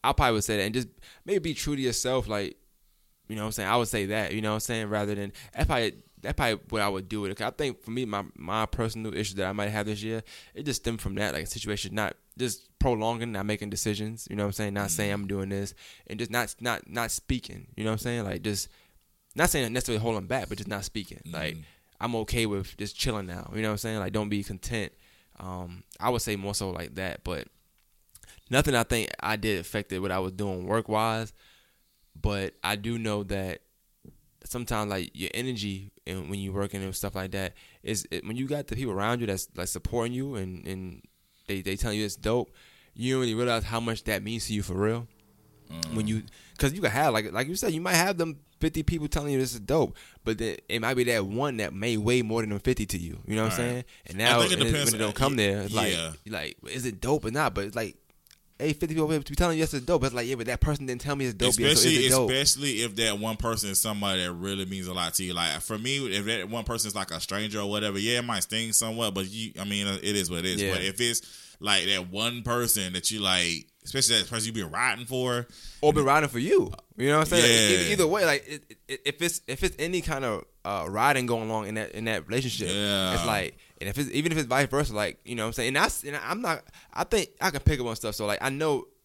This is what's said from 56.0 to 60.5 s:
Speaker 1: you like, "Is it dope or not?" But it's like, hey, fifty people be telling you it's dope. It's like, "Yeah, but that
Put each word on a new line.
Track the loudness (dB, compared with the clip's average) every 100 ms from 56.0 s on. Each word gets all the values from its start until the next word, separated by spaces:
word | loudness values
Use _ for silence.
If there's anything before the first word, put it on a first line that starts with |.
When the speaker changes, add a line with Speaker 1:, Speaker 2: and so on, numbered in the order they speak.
| -2 -8
Speaker 1:
you | -10
like, | -6 -6 -10 -10
"Is | -6 -6
it | -4
dope | 0 0 0
or |
not?" | 0 0
But | 0 -4
it's | -4
like, | -6 -8 _ _ _ -20 _ _
hey, | -2
fifty | 0 0
people | 2 2
be | 2
telling | 0 2 2 4
you |
it's | 2 0
dope. | 2 2
It's | 4
like, | 0 -2
"Yeah, | -2
but |
that | -2